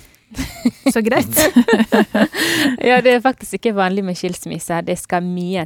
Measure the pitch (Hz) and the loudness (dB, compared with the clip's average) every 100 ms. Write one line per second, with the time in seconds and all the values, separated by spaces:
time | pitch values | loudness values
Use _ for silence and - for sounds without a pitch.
0 | - _ _ - - - 240 - - 240 | -20 _ _ -10 -10 -4 -6 -2 -2 0
1 | 220 262 - - 311 - 240 440 226 - | 0 0 0 2 4 4 4 4 2 2
2 | - 214 311 381 339 330 285 247 - 247 | 2 2 0 0 -2 0 0 0 2 4
3 | 247 247 254 262 - 190 233 202 185 196 | 4 4 2 -2 -6 -4 -2 0 0 0
4 | 190 180 185 180 170 165 - 170 170 175 | -4 -4 -6 -6 -8 -8 -4 -4 -4 -6
5 | - 180 180 180 180 190 | -4 -4 -2 -4 -4 -4